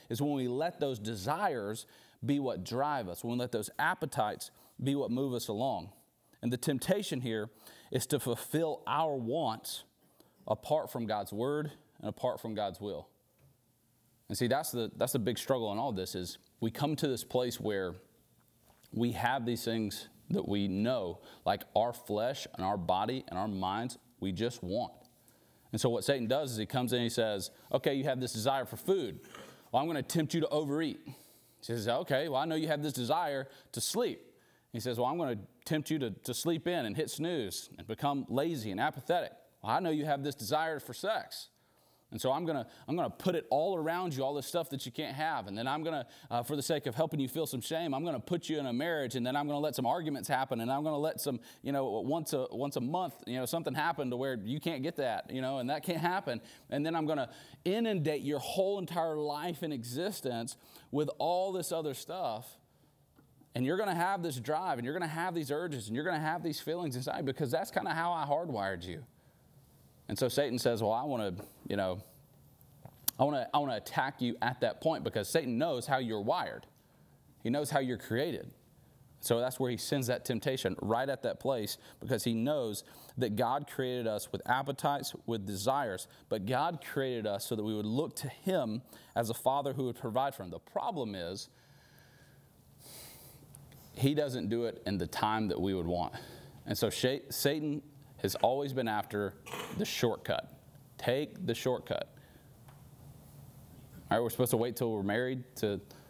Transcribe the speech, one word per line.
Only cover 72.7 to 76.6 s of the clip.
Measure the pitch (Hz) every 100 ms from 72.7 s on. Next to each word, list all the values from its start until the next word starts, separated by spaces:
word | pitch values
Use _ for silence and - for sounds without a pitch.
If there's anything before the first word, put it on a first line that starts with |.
| - - - - -
I |
wanna, | 143 143 117
I | 147
wanna | 143 110
attack | - - 135 -
you | 120 -
at | 117 -
that | 117 -
point," | 160 160
because | 107 110 98
Satan | 165 131 117
knows | 165 127 131
how | 135
you're | 120 107
wired. | 104 170 95 57